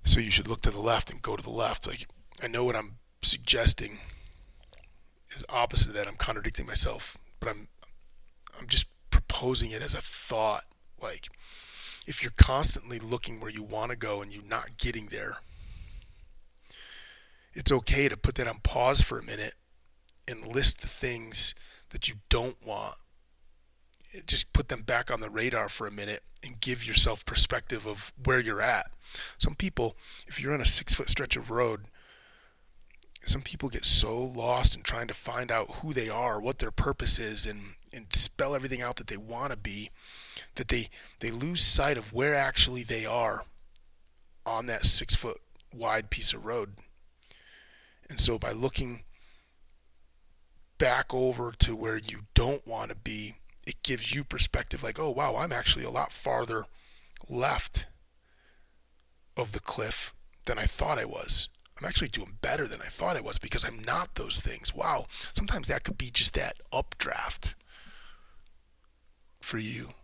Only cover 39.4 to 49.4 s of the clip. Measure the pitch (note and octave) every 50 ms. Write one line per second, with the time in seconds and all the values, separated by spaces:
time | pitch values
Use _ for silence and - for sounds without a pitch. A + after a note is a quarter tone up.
39.4 | C3 C#3+ G#2 F#2+ G2 G#2 G2 G2+ G#2 G2+ - - - - - - - - - -
40.4 | - - - - B2 A#2+ B2+ A#2+ A2+ - - - - - - - - A#2 A2+ A#2
41.4 | C3 D#3+ F3 F3 - - - - C#3 C#3+ D3 A#2+ G#2+ G#2+ A2+ A#2+ C3+ D3 D3 C#3+
42.4 | C#3 C3+ - - - - B2 B2 A#2 A2 A#2+ A2 A2 A2 A2 A#2+ A#2 A2 G#2 G#2
43.4 | - - - - - - - - - - - - - - _ _ - - - -
44.4 | - - A#2 A2+ A#2 B2 A2+ G#2+ - - - - - - - - - A#2+ - -
45.4 | - _ - - - - - A#2+ A2+ A2+ G#2+ A2 G#2+ G#2 - - A2+ - - -
46.4 | F2+ A2+ A#2 A#2+ G#2 G2+ G2+ - - - - - - - _ _ - - - -
47.4 | - - - - - - - - - - - _ - - - - - - A#2 G#2+
48.4 | - A#2+ G#2+ A2 B2 C3 - - C3+ B2 A#2+ B2+ - - - - - - - -